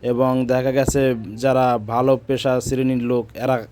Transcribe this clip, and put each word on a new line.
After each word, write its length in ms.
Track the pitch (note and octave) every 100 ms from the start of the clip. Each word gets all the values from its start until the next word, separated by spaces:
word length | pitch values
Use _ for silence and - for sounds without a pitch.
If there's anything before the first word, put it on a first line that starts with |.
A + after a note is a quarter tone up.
| B2
এবং 200 | A#2+ C3 B2+ B2
দেখা 200 | B2+ C3 C3
গেছে 240 | C3 C#3+ C3+ A#2+ G#2+ A2
যারা 240 | C3 C3 B2+ B2 G#2
ভালো 200 | A2+ C3 C3 -
পেশা 260 | C3 C#3 B2+ -
শ্রেণীর 360 | C3 C3 B2+ A#2+
লোক 140 | B2 A2+ -
এরা 140 | B2 B2+ G#2+